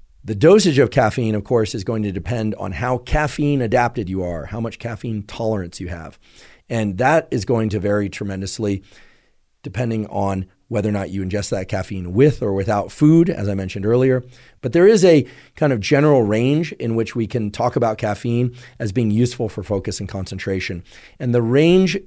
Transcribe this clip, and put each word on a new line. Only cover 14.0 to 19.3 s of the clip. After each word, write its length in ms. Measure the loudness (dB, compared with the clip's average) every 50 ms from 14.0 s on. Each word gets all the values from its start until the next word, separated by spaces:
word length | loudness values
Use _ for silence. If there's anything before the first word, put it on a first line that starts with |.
| 4 2 0 0 -4 -8 -20 -20 -20 _ _ _
But 120 | -6 0
there 140 | 4 6 6
is 180 | 8 8 8 8
a 220 | 8 6 6 4 0 -6 -20 -20 _ -6
kind 160 | -2 0 0
of 80 | 0 0
general 420 | 0 2 2 4 6 6 6 4
range 500 | 4 2 2 2 2 2 2 0 0 -4
in 240 | -6 -6 -4 -2 -2
which 180 | -2 -2 -2 -2
we 120 | -4 -4
can 240 | -2 -2 -4 -4 -4
talk 260 | -4 -2 -2 0 0
about 220 | 0 0 0 -2 -2
caffeine 560 | -2 -4 -4 -4 -4 -2 0 0 0 -2 -4 -8 -20 -18 -10 -6
as 140 | -6 -2
being 180 | 0 0 0 2
useful 380 | 2 2 2 0